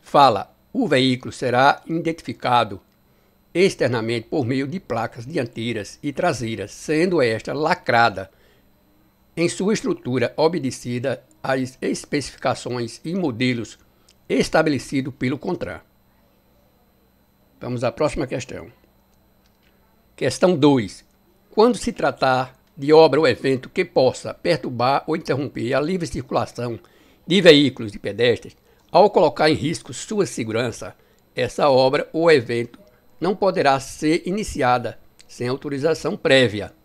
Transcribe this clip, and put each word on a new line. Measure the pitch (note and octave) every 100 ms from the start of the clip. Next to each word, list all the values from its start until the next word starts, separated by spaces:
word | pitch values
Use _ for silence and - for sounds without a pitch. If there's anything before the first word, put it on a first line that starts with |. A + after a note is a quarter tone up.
fala: | - D#3 C3+ G2+ - _ _
"O | - A3
veículo | C#3 C3 B2+ A#2+
será | - C3 A#2+ C3+ -
identificado | - D#3+ D#3 D#3+ - A#2+ C3+ B2 A2+ G2 _ _ _ _ _ _ _
externamente | E3 F#3+ - C#3 A#2+ A2 A#2 A2+
por | E3+ A#2
meio | C3 C#3
de | F#3
placas | - A2+ A#2 - A#2+
dianteiras | E3 A#2 - A#2 G#2+ G2 -
e | D3
traseiras, | C3+ F3+ B2+ A#2 A2 G2
sendo | - - D#3 F3+ F3
esta | B2 A2 -
lacrada | C#3 D#3 F3+ - A#2+ A#2 F#2+ F#2+ _ _ _ _ _ _ _ _ _ _ -
em | E3+
sua | - F#3+
estrutura | A3 B3+ F3 - B2+ A2+ -
obedecida | D#3 F3 C3+ - B2+ B2 C3 B2+ _ _
às | - C3+ B2+ -
especificações | - - - D3+ C3 - C3 A#2 - B2 A#2 -
e | D#3+ F#3
modelos | E3+ A2+ B2+ A#2 G#2+ - _ _ _ _ _
estabelecidos | A3 - C4+ D#3+ C3+ - C#3 C3+ B2+
pelo | B2+ C3+
contran." | - F3 F#2 E2 _ _ _ _ _ _ _ _ _ _ _ _ _ _ _ _ _ _
Vamos | A#2+ B2
à | A#2+
próxima | - D3+ D3 C3+
questão. | C#3+ - - E2 _ _ _ _ _ _ _ _ _ _ _ _ _ _
Questão | - C#3 - F#3 F3
dois. | D3 C3+ G2 - _ _ _ _ _
Quando | - A3+ A3
se | -
tratar | - D#3 B2+ C3+ B2+ C3 _ _ -
de | C#3
obra | D#3 D#3+ C#3
ou | D#3
evento | - C#3+ C3 -
que | -
possa | F#3 - C3 - A2+
perturbar | - F3 D#3+ - A#2+ B2 C#3 -
ou | D#3+
interromper | D#3 C#3 D3+ - A#2
a | C3+
livre | D3+ F#3 D#3+
circulação | E3 B2+ C3+ A2+ - B2 A2 - _ _ _ -
de | E3+
veículos | E3+ D3 C#3+ - G#2+ -
e |
pedestres, | G#2+ G2+ B2 G#2+ G#2 _ _ _ _
ao | E3 G3
colocar | A3 D#3+ - D#3
em |
risco | D3 B2+ D#3+ -
sua | C3 - G#3
segurança, | F3+ - A2 G#2+ B2 - F#2+ - _ _ _
essa | - B2 - D#3+
obra | C3 C3 C#3+ -
ou | D#3+ E3
evento | D3+ A#2 A#2+ A#2+ - - _ _ -
não | E3
poderá | G3 G3 F3+ C#3 C3+
ser | - - D#3 E3
iniciada | - G3+ G#3 - B2+ B2 A#2 G2+ - _ -
sem | - B2
autorização | C#3 D3+ C#3 D3+ D#3 D#3 G3+
prévia. | D#3+ C3+ B2 G#2 F2 _